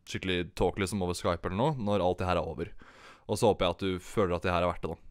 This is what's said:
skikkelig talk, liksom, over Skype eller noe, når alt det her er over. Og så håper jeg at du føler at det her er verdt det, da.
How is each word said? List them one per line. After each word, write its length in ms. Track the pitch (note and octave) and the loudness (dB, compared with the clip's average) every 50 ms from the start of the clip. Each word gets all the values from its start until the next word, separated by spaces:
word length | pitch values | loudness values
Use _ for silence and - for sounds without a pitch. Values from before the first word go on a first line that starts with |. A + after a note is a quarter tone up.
| - | -12
skikkelig 480 | - - G2+ - F#2 F2+ F2 F2 E2 - | -10 -8 -4 -2 0 0 0 0 -2 0
talk, 240 | - G#2 F2+ - G#2 | 2 2 2 2 2
liksom, 240 | G2 F2 G#2 G2+ F2+ | 0 0 0 -2 -2
over 160 | F2 F2 - | -2 -2 0
Skype 240 | - G2 F2 - - | 0 0 0 0 -2
eller 160 | F2+ F2 G2+ | -2 -2 0
noe, 160 | B2+ D#3+ D3+ | 0 0 0
når 320 | C3 G2+ G#2 G2+ G2 F2 | -2 -2 0 2 2 2
alt 160 | F2+ F2+ - F#2 | 2 0 0 0
det 80 | F2+ | 0
her 80 | F2 E2+ | 0 0
er 80 | - | 0
over. 240 | - - - E2+ - - - - - - - - - - - _ | -2 -4 -6 -8 -8 -10 -14 -18 -20 -20 -20 -20 -20 -20 -12 _
Og 80 | - G#2+ | -6 0
så 160 | - B2 G#2+ | 4 4 4
håper 160 | F2+ - F#2+ | 4 4 2
jeg 80 | F2 E2+ | 2 2
at 120 | - G2+ F#2+ | 0 -2 -2
du 220 | F#2 F2 - - - | -2 -2 -6 -2 0
føler 260 | A2+ G2+ F2 F2 E2+ | 2 2 2 2 0
at 80 | - | 0
det 80 | F#2+ F2 | 2 2
her 80 | E2+ F2 | 2 2
er 80 | F2 | 2
verdt 160 | E2 - - | 0 -2 -4
det, 80 | D#2 E2 | -6 -8
da. 80 | - - - | -8 -12 -18